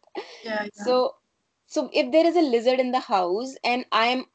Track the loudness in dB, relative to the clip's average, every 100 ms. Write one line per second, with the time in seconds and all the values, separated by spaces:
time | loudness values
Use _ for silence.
0 | _ -16 -16 -14 -8 -8 -8 -8 0 0
1 | 0 -4 _ _ _ _ _ -6 -2 -2
2 | 2 4 4 4 2 2 2 2 0 -2
3 | 0 0 0 -2 -4 -6 -4 -4 -2 0
4 | 2 0 0